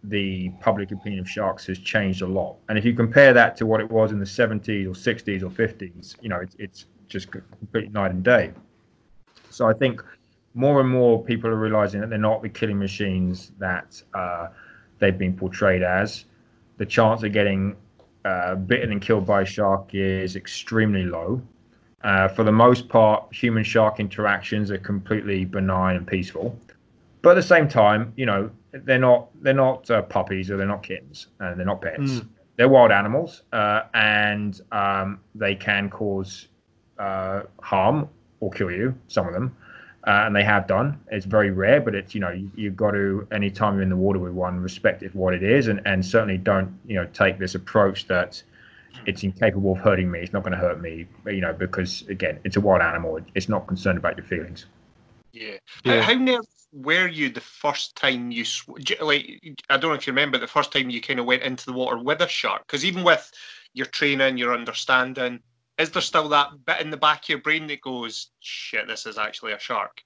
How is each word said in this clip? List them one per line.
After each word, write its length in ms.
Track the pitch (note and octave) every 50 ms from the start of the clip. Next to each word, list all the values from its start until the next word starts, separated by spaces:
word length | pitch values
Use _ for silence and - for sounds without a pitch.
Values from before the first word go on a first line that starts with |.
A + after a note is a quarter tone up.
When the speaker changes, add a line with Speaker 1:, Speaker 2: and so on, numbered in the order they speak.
| -
Speaker 1:
the 440 | G#2 G#2 G2+ G2 G2 F#2+ F#2 F#2 F#2 F#2 -
public 320 | - A2+ G2 G#2 G2+ F#2+ G#2
opinion 280 | F#2+ - A2 G2+ F#2+
of 80 | F#2 F#2
sharks 380 | - G#2 G#2 G2 - - -
has 120 | - F#2+ F#2
changed 440 | - - - A2 G2+ F#2+ F#2 F#2 F#2+
a 40 |
lot. 300 | F#2 F#2+ F#2+ F2 - - _ _ -
And 80 | A2 G#2+
if 80 | G2+
you 80 | A#2+ A#2
compare 400 | A#2 A#2 A2+ A#2 C#3 C#3+ C3+ B2+
that 200 | A#2+ A#2 - - -
to 80 | A#2+
what 140 | A2 A2 A2
it 100 | G#2+ A2
was 220 | A2+ A2+ A2 G#2+ G#2+
in 60 | G#2
the 60 | G2
seventies 600 | F#2+ - - A#2+ G#2+ A2 G#2 G#2 - G#2+ G2+ G2 F#2
or 60 | F2+
sixties 480 | F#2 - B2 A2 A#2 - - G2+ F#2+ F#2+
or 80 | F#2
fifties, 680 | F#2 - A2+ A2+ - - G2 F2+ E2+ - - - - _ -
you 80 | A2+
know, 100 | F#2 F2
it's, 160 | F2+ F#2 _ _
it's 280 | G#2+ F#2 _ - - _ _ _ _ _
just 240 | - G2 F#2 - -
c-, 80 | - - _ - -
complete 340 | A2 G2+ - A2+ G#2+ G2+ G#2
night 200 | G#2 G2 F#2 F2+
and 100 | F#2 F#2
day. 280 | A#2+ B2 A2+ F2+ - - - - _ _ _ _ _ _ _ _ _ _ - - _ _ _ _ _
So 180 | - - B2+ A2+
I 60 | A2
think 280 | A2+ C#3+ C3 A2+ A#2 - - - _ _ _ _ _ _ _ _
more 260 | A#2+ B2+ C#3+ D3 C#3
and 80 | C3 C3
more 340 | B2+ B2+ B2 A#2+ A#2 A2 A2+
people 280 | - A#2 A2 A2+ A2+
are 60 | A2+ A2
realizing 420 | A2 A2 G#2+ G#2+ G#2 G2 G2+ G2+
that 80 | G#2+ A2+
they're 100 | A2+ G#2
not 220 | G#2+ G#2+ A2 G#2+ -
the 60 | G#2+
killing 300 | - - - A2 G2+ G2+
machines 720 | G2 G2 - - G#2 G2 F#2 F#2 F#2 F#2 F2+ F#2 - - - -
that, 440 | G2 F#2 F2+ F2 - _ - - _ _ -
uh, 340 | G2 F2+ F2+ F2 E2+ E2+ - - - - - - - _ _ _ _
they've 200 | G#2 G2 F#2 F#2
been 180 | F#2+ F2+ F#2
portrayed 460 | - G2 F#2 F#2 - G#2 G2 F#2 F2+ F2+
as. 420 | F2+ F2+ F#2+ G2+ G#2+ - - - _ _ _ _ _ _ _ _ _ _ -
The 80 | G#2+
chance 360 | F#2+ - - A2+ A2 A2+ A2 A2
of 80 | A2 G2+
getting, 440 | G#2+ G2+ G2+ G2 F#2+ F#2+ G2 G2+ - - _ _ _ _ _ _ _ _
uh, 300 | G2+ F#2 F2+ F2 F2+ F#2
bitten 360 | F#2+ F#2+ F#2 A#2+ C3 B2+ A2+ G#2+
and 100 | G2+ F#2+
killed 240 | - A#2 G#2 F#2+
by 160 | F#2 G#2 G2 F#2+
a 20 |
shark 460 | F#2+ - - G#2 G2 G2 G2 G2 - -
is 420 | G2 G2 F#2+ F#2+ F#2+ F#2+ F#2 F#2
extremely 680 | G2 - - - - - - A2+ A2+ A2 A2 G#2 F#2+ F#2
low. 380 | F2+ E2+ E2 E2 F2+ A2+ C3 B2+ - _ _ _ _ _ _ _ _ _ _ -
Uh, 240 | G#2 G2 F#2+ F#2+ F#2+
for 160 | - - A2+
the 80 | G#2+ G#2+
most 360 | A2 A#2 B2 B2 B2 B2 -
part, 420 | - A#2+ A2 G#2+ G#2+ G#2+ - - -
human-shark 680 | - - A#2+ A2+ A2 G#2+ G#2+ - A#2 A2 G#2+ F#2 -
interactions 680 | G#2+ G2 - - G#2 G#2 G2+ F2+ F#2 - - G#2+ G#2+ G2
are 80 | G#2 F#2
completely 680 | F#2+ - G2+ G2 F#2+ - A2 G#2+ - G#2 G2 F#2+ F#2
benign 520 | F#2 F#2 G2+ F#2+ F#2+ F#2+ F#2 F#2 F#2 F#2
and 100 | F2+ F2
peaceful. 520 | - - F#2+ F2 - - D#2+ F2 B2 A#2 - - - - _ _ _ _ _ _ _ _ _ -
But 80 | F3
at 40 | F3+
the 80 | F3 D#3+
same 260 | - F3+ E3+ D3+ D3
time, 440 | - B2 G#2+ G#2 G#2+ G#2+ A#2 A2+ A2+
you 100 | B2+ C3
know, 240 | A#2+ G2+ G2 G2+ A2+ - - _ _ -
they're 260 | C3+ B2 B2+ C3 B2+
not, 300 | C3 B2+ B2 A#2+ A#2 - _ - -
they're 120 | C#3 C3+
not, 340 | C3+ C3 B2+ C3 B2+ - -
uh, 120 | A#2 G#2+ G2+
puppies 480 | - - G2+ F#2 - G2 F#2+ F#2 F#2
or 60 | G2+
they're 100 | G2 G2
not 160 | G2+ G#2 G2+ G2+
kittens, 460 | - - E2+ B1 C2+ D2 - - _ _ _
and 180 | G2 F2+ F2 F2+
they're 60 | F2+
not 140 | F#2+ G2+ F#2
pets. 200 | - E2+ D#2+ -
Speaker 2:
Mm. 280 | C#3 C3+ C3 A#2+ A2 - _ _ _ _ _
Speaker 1:
They're 120 | - A#2 C3+
wild 220 | C3+ C3 A#2+ A2
animals, 520 | G#2 G2 G2+ G#2 A#2 C#3+ E3+ - - - _ _ -
uh, 300 | A2+ G#2 G#2 G#2 G#2+ A2+ - -
and, 640 | A2+ G#2+ G#2+ G#2+ G#2 G#2 G#2 G#2 G#2 G#2 G#2 F#2 - - _ A#2
um, 480 | G#2 G2+ G2 G2 G2 F#2+ G2 G2+ G2 _ _ _
they 200 | G#2+ G#2+ G2+ G2+
can 340 | F#2+ - - G#2 G2+ G2+ G2+
cause, 600 | G2 - A2 G#2 G2 G2 F#2+ F#2+ - - - _ _ _ _ _ _ _ _ _ _ -
uh, 440 | G2+ G2 F#2+ F#2+ F#2+ F#2+ G2 G2 - - _ - -
harm 460 | - - F#2+ F#2+ A2 C#3+ D3+ D3 - _ _ _ _ _ _
or 100 | - G2
kill 200 | - - G#2 F2+
you, 240 | F2 F#2 A2 C3 C3 B2+ -
some 200 | _ - A2 F#2+
of 60 | F2 E2+
them. 240 | F#2 B2 B2+ - _ - - - - - - - _ -
Uh, 200 | G#2 G2+ G2+ G#2+
and 80 | A2+ G#2
they 80 | G2+ G2+
have 240 | G#2+ G#2 G2+ F#2+
done. 320 | F#2 G2 G2 B2 D3 C#3+ D3 _ - A2
It's 140 | G#2 F#2
very 260 | F#2+ G2 G#2+ G#2 G2 F#2+
rare, 280 | F#2+ F#2+ G#2 C3 D3
but 140 | B2 A#2 G#2
it's, 180 | G2 F#2+ - -
you 80 | G#2+
know, 120 | G2 F2 F2
you, 180 | F#2 G2 G2 G2
you've 180 | - G#2+ G#2 F#2+
got 160 | F#2+ A2 G#2
to, 340 | G2+ G2+ G2 G2 F#2+ G2+ G2+ -
anytime 440 | - G#2 G2+ G2 F#2+ - A2+ G#2 G2+
you're 100 | G2 F#2+
in 40 | F#2
the 80 | F#2
water 220 | F#2 F#2 G2 G2 F#2+
with 140 | F2+ F2+ F2+
one, 260 | F2+ F2+ F2+ F2+ F2+
respect 460 | F2+ F#2 - - - A2 - - G2
it 80 | F#2+ F2+
for 60 | G2
what 140 | F#2 F#2 F2+
it 120 | F2+ F#2+
is, 240 | G2+ A#2 C#3+ B2+ A2+
and, 120 | G#2+ G2 -
and 180 | G2+ G2 F#2 F#2
certainly 340 | F#2 - A2+ A2 G2+ F#2+ F#2
don't, 380 | F#2 A2 G2+ F#2+ F#2+ F#2 - - _
you 120 | - A2
know, 100 | F#2+ F2 E2+ -
take 260 | - G#2 F#2+ F#2 F#2+
this 160 | G2 F2+ -
approach 540 | F#2 F2+ - - A2 G2+ G2 F#2+ - - -
that 340 | F#2 F2+ F2+ F2+ - - - _ _ - - - _ - - _ _ - -
it's 160 | - F#2+ - -
incapable 500 | F#2+ F#2 - A2+ G#2+ F2+ F#2+ G2 G2 F#2
of 60 | F#2
hurting 320 | - G#2+ G2 F#2 F#2 F2+
me, 80 | F2 E2+
it's 140 | E2+ F2+ -
not 100 | G2+ F#2+
gonna 140 | F#2 F#2
hurt 240 | F2+ F2+ F2 F2 D#2+
me, 260 | E2+ E2 E2 E2 E2+ - - - _
you 140 | G#2+ G2+ F#2+
know, 120 | F2+ E2 D#2+
because, 500 | D#2+ F#2 F2+ - - F#2 F2+ - - - -
again, 320 | G2 F#2 - E2+ - - -
it's 140 | G#2 F#2
a 40 | G2+
wild 220 | G2+ G#2 F#2+ F2 E2+
animal. 380 | E2 E2 E2+ E2+ E2 D#2 D#2+ - - _
It's 120 | G2 F#2 -
not 200 | G#2+ F#2+ - -
concerned 280 | F#2 F#2 - G2+ F2+ F2
about 180 | - F2 -
your 100 | - -
feelings. 400 | - F#2+ E2+ D#2 E2+ E2+ - - _ _ _ _ _ _ _ _ _ _ _ _ _
Speaker 3:
Yeah. 280 | _ - G#2+ - - - _ _ - - -
Speaker 2:
Yeah. 160 | - - - -
Speaker 3:
How, 120 | G#3 A#3
how 40 | B3+
nervous 480 | C4 B3+ B3+ A#3+ G#3+ _ _ _ _ _ _
were 340 | C#3+ B2+ C#3 D#3+ F3+ F#3
you 220 | F3+ E3 D#3 D3 C3+
the 100 | A#2 A#2
first 540 | - - - - - D3 C#3+ - - - _
time 380 | - - C#3 C3 B2 A#2+ A#2+ A#2+
you 120 | A#2 A2+
sw-, 340 | - - - - - - -
j-, 180 | C3+ - - -
like, 400 | D#3+ D3+ C#3+ C#3+ C#3 - - - _ D#3+ C#3+ - - _
I 60 | C#3+
don't 140 | C3+ C3+ E3
know 40 | D3+
if 120 | C#3 - -
you 40 | B2+
remember 240 | C3+ D3 C#3+ C3
the 120 | B2+ A2+ A2+
first 240 | - D3 C#3+ - -
time 180 | C#3+ C3 B2+
you 100 | A#2+ A#2
kinda 220 | - - C#3 B2 A#2+
went 220 | A#2+ B2+ B2+ B2+
into 200 | C3+ B2+ B2+ -
the 80 | B2+ B2+
water 240 | B2+ B2+ B2 A#2+ A#2
with 220 | A#2+ C3+ D3+ D3+ F3
a 60 | D#3+
shark? 380 | - - - A2 G2 - -
'Cause 180 | _ - C#3+ C#3
even 200 | F#3+ F#3 F3+ F3+
with 260 | F3 D#3+ D#3 - - _ - - - - - _ _ _
your 140 | B2+ C3
training, 500 | - - - D#3 C#3+ C#3 C3+ C3+ C3+ C3
your 160 | B2 B2 A#2+ B2
understanding, 840 | A#2 A#2 A#2 G#2+ - - - C3+ B2+ B2+ B2+ C3 C3+ B2+ B2 B2 A#2 _ _ _ _ _ _ _ -
is 120 | D#3+ D#3
there 120 | E3 F#3 -
still 260 | - - F3 D#3 D3+
that 220 | D3 D3 C#3+ C#3+ D3 C#3+ C3
bit 140 | - E3 - E3
in 80 | D3+
the 80 | D#3 C#3
back 240 | D#3 D3+ D3+ D3 -
of 40 | -
your 80 | D#3 C3+
brain 280 | - D3+ D#3 D#3+ D#3
that 140 | D3+ D3 C#3
goes, 480 | _ C3+ C3 B2 A#2 A#2 A2+ - - _ _ _
"Shit, 460 | _ - - - - - - A2 G#2+
this 200 | G#2 A2 G#2+ -
is 100 | A#2 G#2
actually 360 | G#2+ G#2+ G#2+ - - - A2 G#2
a 60 | G2+
shark"? 440 | - - B2 G#2+ G2 - _ - _